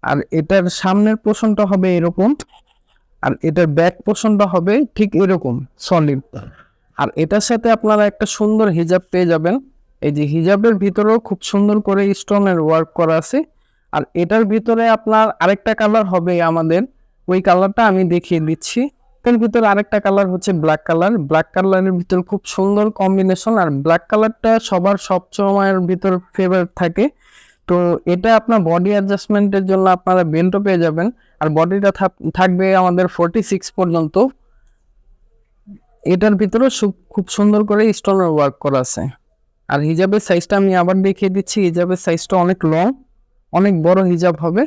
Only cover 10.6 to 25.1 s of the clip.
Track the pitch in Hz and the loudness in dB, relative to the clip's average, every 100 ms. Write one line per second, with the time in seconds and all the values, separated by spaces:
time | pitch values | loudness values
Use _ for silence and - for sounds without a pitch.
10.6 | 226 208 202 185 208 226 226 190 - 202 | 2 2 0 0 0 0 -2 -10 -4 0
11.6 | 208 208 208 196 202 196 - 202 202 175 | 2 0 0 0 0 -2 -2 0 2 0
12.6 | 156 160 160 - 165 160 160 262 320 _ | 2 0 -2 -2 0 0 -2 -4 -6 _
13.6 | _ _ _ - - 170 175 220 220 220 | _ _ _ -6 -4 -4 0 0 0 -2
14.6 | 226 226 233 220 - 220 220 - 170 202 | 0 0 2 0 2 2 2 0 0 0
15.6 | - 220 214 220 202 180 170 175 165 165 | -2 -2 0 2 0 -2 0 0 0 0
16.6 | 160 170 254 _ _ _ - 185 185 180 | 0 0 -2 _ _ _ -2 0 2 2
17.6 | 196 202 226 190 185 175 170 170 156 160 | 2 2 2 2 0 -2 0 -2 -2 -4
18.6 | - - 277 _ _ _ - 240 226 233 | -4 -4 -4 _ _ _ 0 2 2 2
19.6 | 220 196 208 208 202 196 196 180 185 180 | 2 0 0 -2 0 0 0 -2 -2 -2
20.6 | 156 156 - 165 185 226 139 156 160 - | 0 -2 0 0 0 0 0 -2 0 -2
21.6 | 190 185 190 180 175 180 175 202 - - | 0 0 0 -2 -2 -2 -2 -8 -8 -4
22.6 | 196 202 214 214 190 190 190 185 - 220 | 0 0 -2 -2 0 2 0 -2 0 0
23.6 | 170 139 147 170 - 214 220 220 226 226 | 0 -2 0 0 0 0 0 -2 0 0
24.6 | 220 185 180 202 - | 0 -2 0 -2 -2